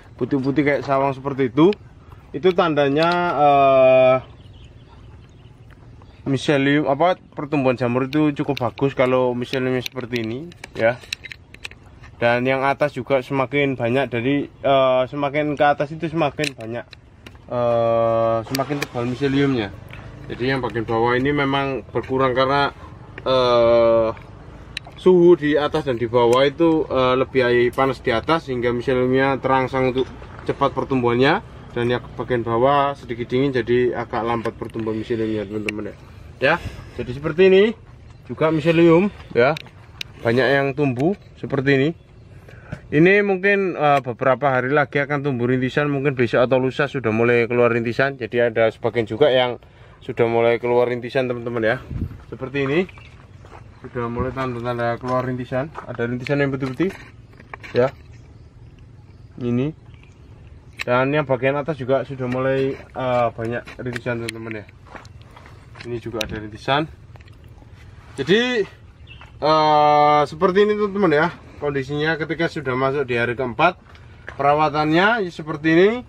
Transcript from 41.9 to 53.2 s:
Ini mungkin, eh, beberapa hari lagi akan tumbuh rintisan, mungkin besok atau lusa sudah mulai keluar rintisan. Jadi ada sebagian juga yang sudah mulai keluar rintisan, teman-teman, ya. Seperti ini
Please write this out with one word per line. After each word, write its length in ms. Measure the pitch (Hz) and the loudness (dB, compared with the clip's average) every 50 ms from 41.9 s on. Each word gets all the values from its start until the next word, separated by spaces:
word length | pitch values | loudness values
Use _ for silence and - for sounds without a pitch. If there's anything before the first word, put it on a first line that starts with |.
| 170 - - - - - - - - - - - - - - - - - - - - | -2 -6 -14 -20 -20 -20 -20 -20 -20 -20 -20 -20 -20 -20 -16 -16 -16 -16 -10 -2 2
Ini 320 | 147 165 185 196 208 202 | 4 4 6 6 4 4
mungkin, 480 | 202 196 185 185 202 202 196 196 180 147 | 2 0 0 0 0 0 0 0 -2 -2
eh, 260 | - 151 147 143 139 123 | 0 2 2 2 2 0
beberapa 480 | 127 113 - 131 131 127 113 147 143 131 | -4 -6 -2 0 0 0 2 0 0 0
hari 160 | 127 123 127 | 0 0 2
lagi 320 | 143 151 143 - - 143 | 2 0 0 0 0 -2
akan 240 | 143 131 147 143 135 | -2 -2 -4 -4 -2
tumbuh 240 | 147 131 117 120 120 | -2 -2 0 0 0
rintisan, 400 | 131 127 127 127 - 151 147 147 | 0 0 0 0 0 0 0 0
mungkin 240 | 143 135 135 147 135 | -2 0 -2 -2 0
besok 320 | 123 123 110 - 123 127 | 0 0 2 4 2 4
atau 160 | 120 131 127 | 4 4 2
lusa 240 | 127 131 120 - 147 | 2 0 -2 -2 -4
sudah 240 | 131 - 135 113 113 | -2 -4 -4 -2 -2
mulai 400 | 107 110 117 120 120 120 117 110 | 0 2 2 4 4 2 2 2
keluar 240 | 120 120 120 117 117 | 2 2 4 4 2
rintisan. 480 | 120 113 120 110 - 135 139 139 131 | 0 -2 -2 0 0 -2 -2 -2 -6
Jadi 320 | 117 101 - 120 117 120 110 | -8 -4 0 0 0 2 2
ada 160 | 117 113 110 | 2 2 2
sebagian 400 | - - - 113 107 120 110 101 | 0 -2 -4 -2 -2 -2 -4 -2
juga 240 | 110 107 147 143 127 | 2 2 4 4 4
yang 240 | 127 123 123 117 - - - - - - - - - | 4 2 0 -2 -8 -12 -20 -20 -20 -20 -20 -20 -20
sudah 320 | - - 120 - 120 117 | -14 -8 -2 0 0 2
mulai 320 | 117 117 117 117 117 110 | 2 2 4 4 2 2
keluar 240 | 117 120 120 120 123 | 0 2 2 2 2
rintisan, 400 | 120 123 123 117 120 - 139 127 | 2 -2 -6 -6 -4 -2 -2 -2
teman-teman, 480 | 123 123 120 117 123 120 120 110 107 123 | -2 -4 -6 -8 -6 -4 -2 0 0 0
ya. 20 | 127 - - - - - - - - - - | -2 -6 -10 -10 -8 -8 -10 -10 -16 -18 -16
Seperti 400 | - 113 131 127 131 143 139 135 | -14 -12 -12 -8 -4 -4 -2 0
ini 160 | 143 170 196 - - - - - - - | 0 -2 -2 -4 -8 -20 -20 -20 -20 -20